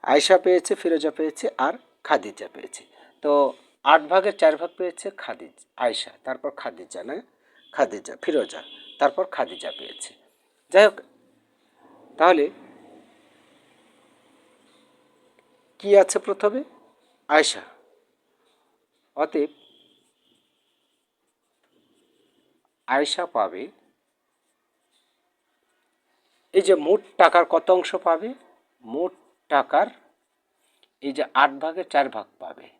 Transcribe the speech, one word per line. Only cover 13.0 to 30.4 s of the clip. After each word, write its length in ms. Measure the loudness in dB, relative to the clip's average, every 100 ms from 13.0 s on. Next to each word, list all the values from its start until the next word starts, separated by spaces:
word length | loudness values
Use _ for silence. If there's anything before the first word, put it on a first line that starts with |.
| _ _ _ _ _ _ _ _ _ _ _ _ _ _ _ _ _ _ _ _ _ _ _ _ _ _ _ _
কি 120 | 4 6
আছে 220 | 6 0
প্রথমে? 420 | -4 -2 -2 -2 -10 _ _ _ _ _ _
আয়শা। 340 | 2 2 -4 -14 -20 _ _ _ _ _ _ _ _ _ _ _ _ _ -8
অতএব 340 | -4 -2 -4 _ _ _ _ _ _ _ _ _ _ _ _ _ _ _ _ _ _ _ _ _ _ _ _ _ _ _ _ _ _ _ _ _ -4
আয়শা 360 | -2 -2 -4 -6
পাবে, 360 | -4 -4 -6 -14 _ _ _ _ _ _ _ _ _ _ _ _ _ _ _ _ _ _ _ _ _ _ _ _ _ _ _ _
এই 80 | 0
যে 120 | 4 2
মোট 240 | 4 0 0 2
টাকার 280 | 4 6 2
কত 200 | 0 2
অংশ 200 | 0 0 -4
পাবে? 240 | -2 -2 -4 -14 _ _ _ _
মোট 280 | -12 -6 -6 _ _ _ _
টাকার 380 | 0 2 0 -2 -6 _ _ _ _